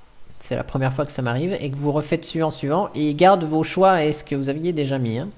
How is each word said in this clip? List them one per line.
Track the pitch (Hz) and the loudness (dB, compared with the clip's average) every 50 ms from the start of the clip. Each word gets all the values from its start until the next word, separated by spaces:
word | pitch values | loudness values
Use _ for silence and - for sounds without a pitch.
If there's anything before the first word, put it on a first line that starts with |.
| - - - - - - - - | -20 -20 -18 -18 -16 -16 -14 -12
c'est | - - 127 | -6 -6 -4
la | 123 123 | -4 -4
première | - - 135 131 131 131 | -4 -2 -2 0 0 0
fois | 131 147 143 | -2 -4 -4
que | |
ça | - - 127 | -4 -4 -2
m'arrive, | 120 117 127 156 180 202 - | -2 -2 -2 -2 -2 -4 -4
et | - 143 | -4 -6
que | 135 | -6
vous | 139 143 147 | -2 -2 0
refaites | 147 151 147 147 170 165 165 | 0 0 0 0 -2 -4 -4
suivant, | - - 165 160 156 | -4 -2 -2 -2 -2
suivant, | - - - 139 151 180 202 - - | -2 -4 -2 0 0 0 0 -2 -2
et | 147 151 151 | -2 0 0
il | 147 | 2
garde | 147 180 185 202 185 160 | 6 6 6 6 6 4
vos | 156 156 156 160 | 0 0 0 0
choix | 156 - 185 190 190 190 170 151 | 0 2 4 6 6 6 6 4
et | 151 151 | 2 0
ce | 151 - | -2 -4
que | - 147 | -4 -4
vous | 139 135 135 | -2 -2 -2
aviez | 139 156 165 175 175 | -2 -2 -2 -2 -2
déjà | 151 143 135 135 135 | 0 -2 0 0 0
mis, | 123 113 110 120 | 0 -2 -2 -2
hein. | 160 202 - | -4 -8 -10